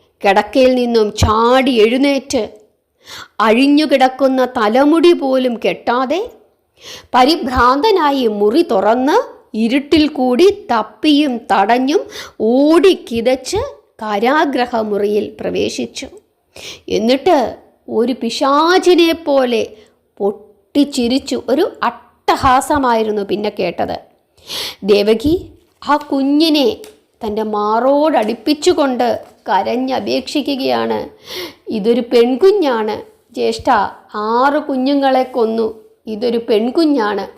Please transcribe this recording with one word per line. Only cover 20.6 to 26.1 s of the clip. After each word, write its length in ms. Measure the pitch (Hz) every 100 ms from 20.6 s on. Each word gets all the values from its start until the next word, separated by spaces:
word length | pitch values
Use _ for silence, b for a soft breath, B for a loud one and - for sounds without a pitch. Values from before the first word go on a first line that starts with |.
| _ 285 285 262 233 262 - 240 -
ഒരു 220 | 277 392 -
അട്ടഹാസമായിരുന്നു 1400 | 220 240 _ _ - 330 277 254 262 302 262 226 220 208
പിന്നെ 280 | 196 208 208
കേട്ടത്. 500 | 214 180 - 185 - - _ _ _ B B B B
ദേവകി 680 | 196 208 208 220 294 359 - - _ _ -
ആ 60 | 294
കുഞ്ഞിനെ 840 | 294